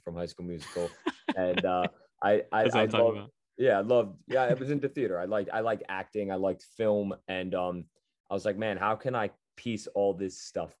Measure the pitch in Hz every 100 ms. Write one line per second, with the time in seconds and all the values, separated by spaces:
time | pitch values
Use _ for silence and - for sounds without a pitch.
0 | - 85 85 - 90 82 76 87 85 -
1 | - - - 92 92 90 92 90 90 -
2 | _ - 101 104 - 110 113 113 110 110
3 | 117 104 104 _ _ - 127 101 107 123
4 | 110 - - 131 123 123 131 143 139 147
5 | 110 87 92 107 92 110 113 107 - 95
6 | 98 107 98 95 95 90 - - 107 104
7 | 101 90 - 92 92 92 90 90 82 _
8 | _ _ - 98 107 98 110 95 101 110
9 | 131 123 101 - _ - 120 110 - 98
10 | 101 92 95 - - 95 82 _